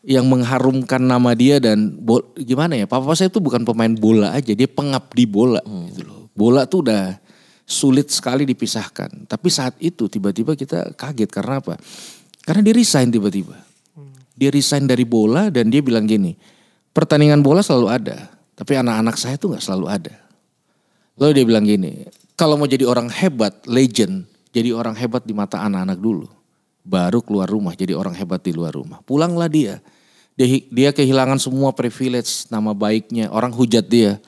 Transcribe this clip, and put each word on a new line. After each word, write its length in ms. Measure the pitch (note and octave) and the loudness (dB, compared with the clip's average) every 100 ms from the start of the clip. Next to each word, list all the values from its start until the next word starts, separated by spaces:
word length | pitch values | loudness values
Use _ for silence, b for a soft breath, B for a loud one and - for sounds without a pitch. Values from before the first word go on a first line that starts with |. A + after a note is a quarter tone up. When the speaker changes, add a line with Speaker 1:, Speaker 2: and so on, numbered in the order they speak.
Speaker 1:
yang 240 | - C3 | 0 2
mengharumkan 720 | B2+ B2+ A#2+ B2+ B2+ C3 B2 C3 | 4 2 2 2 2 0 0 0
nama 340 | B2+ B2 B2 | 2 4 4
dia 260 | A#2 B2 C#3+ | 4 4 4
dan 340 | B2 G#2+ G#2+ | 4 2 0
bo-, 400 | - A2+ A2+ - | -2 0 0 0
gimana 380 | - B2 B2+ E3+ | -12 -4 -2 0
ya, 120 | C#3 G2+ | -2 -2
papa 260 | B2 C3+ | -2 0
saya 160 | E3 F#3+ | 0 0
tuh 120 | G#3+ | 0
bukan 220 | D#3 B2 | 0 -2
pemain 280 | A#2 A2+ A2+ | -2 0 0
bola 420 | A2+ G#2+ A2 G#2 | 2 4 4 2
aja, 180 | A2+ C#3 | -2 -4
dia 140 | G#2 C3 | 0 0
pengabdi 580 | - C#3+ C3+ - - | -2 -4 -6 -4 0
bola 360 | A#2+ G2+ B2 A2+ | 2 4 2 2
Speaker 2:
Hmm. 260 | - G2 F2 | -4 -12 -12
Speaker 1:
gitu 160 | - | -14
loh. 260 | E2 - - | -18 -20 -20
Bola 320 | - A2 C3 | 0 2 4
tuh 180 | B2+ F#3 | 2 0
udah 360 | C3+ G#2+ F#2+ F#2+ b b b b | 0 0 -2 -8 b b b b
sulit 460 | b - C#3+ C3 C#3+ | b -2 2 2 0
sekali 360 | - C3 B2+ | -4 -2 -2
dipisahkan. 840 | C#3+ B2 A2+ A#2+ G2 - F#2+ - - | -2 -2 -4 -6 -8 -10 -12 -12 -12
Tapi 220 | A2 F3 | -4 -2
saat 280 | - B2+ - | -2 -4 -4
itu 280 | E3 F3 G#2 | -6 -4 -6
tiba-tiba 480 | G#2+ G2 F#2+ A2+ | -2 -4 -4 -4
kita 380 | D3+ C3+ A#2+ - | -4 -4 -6 -6
kaget 360 | - C3+ C#3 G#2 | -10 -12 -4 -4
karena 300 | - G2 C3+ | -4 -6 -6
apa? 180 | - E2+ B B B B B _ | -6 -12 B B B B B _
Karena 200 | - F3 | -2 2
dia 120 | G#3 | 4
resign 340 | A3+ - D3 B2 | 4 4 2 2
tiba-tiba. 460 | A#2 G2+ F#2+ E2+ - _ _ _ | 2 0 -4 -8 -14 _ _ _
Speaker 3:
Hmm. 160 | - C#3 - _ | -20 -20 -20 _
Speaker 1:
Dia 160 | _ C3+ | _ 0
resign 360 | C#3 C3+ C#3+ | 2 0 0
dari 200 | C#3 B2 | 2 2
bola 420 | A#2+ A#2 G#2+ C3 G#3+ | 2 2 2 2 0
dan 200 | C3+ A2 | 2 2
dia 100 | C3+ | 2
bilang 260 | C#3 A#2 | 2 0
gini, 280 | G#2+ G#2+ F#2 - b b b b b | 2 0 0 -6 b b b b b
"Pertandingan 480 | - E3 D3+ D3 D3 | -2 2 4 6 6
bola 220 | C#3 D#3+ | 4 4
selalu 260 | G3+ C3 A2 | 4 2 2
ada, 300 | B2 G#2+ - - _ _ | 0 -4 -12 -16 _ _
tapi 220 | _ G#2 | _ -4
anak-anak 400 | C3+ A#2+ A2 A2+ | -2 0 0 -2
saya 220 | A2 A#2+ C#3 | -2 -6 -4
tuh 160 | G3+ | -4
nggak 100 | A#2 | -6
selalu 240 | - F#2+ E2 | -6 -6 -4
ada." 300 | G2+ D#2+ - _ _ _ _ _ _ _ _ _ | -6 -8 -20 _ _ _ _ _ _ _ _ _
Lalu 160 | _ C#3+ | _ 4
dia 100 | C#3 | 4
bilang 180 | A#2+ A2+ | 4 4
gini, 460 | G#2 G#2 E2+ - - _ _ | 4 2 -2 -8 -18 _ _
"Kalau 240 | - E3 D3 | -2 0 2
mau 80 | |
jadi 180 | C#3+ C3 | 0 2
orang 300 | B2+ B2 A#2 | 2 0 -2
hebat, 400 | A2 F#3 C3 G#2+ - - | -2 -2 0 -4 -4 -2
legend, 580 | A#2+ C3 A2 G2+ F#2+ F2 _ _ | 2 2 2 -2 -2 -10 _ _
jadi 240 | A#2+ A#2 | -2 -2
orang 240 | A#2 A#2 A2 | -2 -6 -4
hebat 240 | B2 A#2+ | -4 -6
di 100 | A2+ | -6
mata 280 | G#2 G2+ F#2 | -6 -6 -4
anak-anak 400 | G#2 F#2+ F#2 F2+ | -4 -4 -4 -2
dulu." 240 | G#2+ F#2+ - _ _ _ _ _ | -2 -4 -8 _ _ _ _ _
Baru 400 | - F#2+ F2 A#2 | -4 -2 0 -2
keluar 260 | - G#2 F#2 | -2 -4 -2
rumah, 260 | G#2+ G2 | -2 -4
jadi 200 | E2+ F#2 | -6 -6
orang 200 | E2 F#2 | -4 -6
hebat 280 | E2+ F#2 F2+ | -8 -8 -6
di 100 | - | -6
luar 220 | E2 E2+ | -6 -6
rumah. 260 | D2 C2+ - | -8 -14 -18
Pulanglah 460 | _ C3+ E3+ E3+ E3+ | _ -2 0 -2 0
dia. 380 | D3+ A#2 G2 b b b b b | 0 -2 -6 b b b b b
Dia 140 | - B2+ | 0 2
hi-, 200 | C3 - | 2 -2
dia 240 | A#2+ C#3 | 0 0
kehilangan 460 | C#3 C3+ C3+ B2+ C3+ | 2 2 2 2 0
semua 340 | - C3 C3+ | -2 -2 -2
privilege, 800 | - A#2+ - B2+ B2 A2 - - | -2 -6 -4 -4 -4 -6 -10 -6
nama 240 | A2 G#2+ | -4 -4
baiknya. 560 | G#2 G#2 A2 - A#2 A2 | -2 -2 -2 -2 -6 -4
Orang 240 | A2 B2 | -4 -4
hujat 320 | A#2 B2 A2+ | 0 2 2
dia. 320 | G2 A#2 G#2+ G2+ | 2 4 4 0